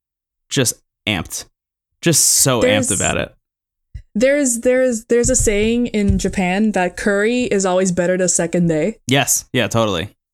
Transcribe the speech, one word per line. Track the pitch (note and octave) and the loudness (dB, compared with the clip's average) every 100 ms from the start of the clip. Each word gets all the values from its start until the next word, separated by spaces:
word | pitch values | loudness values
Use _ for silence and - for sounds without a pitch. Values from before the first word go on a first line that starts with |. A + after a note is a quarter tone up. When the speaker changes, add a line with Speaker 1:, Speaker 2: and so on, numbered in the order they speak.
| _ _ _ _ _ | _ _ _ _ _
Speaker 1:
just | - B2 - _ _ - | -2 -2 -4 _ _ -4
amped. | G2 - - - _ _ _ _ _ | -4 -6 -12 -14 _ _ _ _ _
Just | E3+ D#3+ - | 0 2 2
so | - C#3 A#2+ | 2 2 2
Speaker 2:
There's | A#2+ G#2+ - | 2 2 0
Speaker 1:
amped | F#2+ | -2
about | - - | -2 -2
it. | - - _ _ _ _ _ - - G#3 | -6 -12 _ _ _ _ _ -20 -10 0
Speaker 2:
There's, | C4 C#4+ C4+ A#3 | 2 2 0 0
there's, | B3+ B3+ B3+ A3+ - | 0 2 0 -2 0
there's | A#3 A#3+ | 0 2
a | B3+ | 0
saying | - G3+ A3 A#3+ A#3+ | 0 0 0 0 -2
in | G#3+ G3+ F#3+ | 0 0 0
Japan | F#3+ F#3+ F3+ F#3 A3 | -2 -2 -2 0 0
that | F#3+ F3+ - | 0 -2 -2
curry | G#3+ G3+ G#3+ B3 | -2 0 0 0
is | B3 G3+ F#3+ | 0 0 2
always | F3+ F#3+ | 2 2
better | F3 F3 F#3 | 0 0 0
the | F#3 | 0
second | - E3+ F3 E3+ | 0 0 0 0
day. | D#3 D3+ - - | 0 -2 -4 -2
Speaker 1:
Yes. | C3+ B2+ - - | 0 0 -2 -2
Yeah, | B2 G2+ | -2 0
totally. | A#2 A2 F2+ F#2+ - _ | 0 0 0 -6 -12 _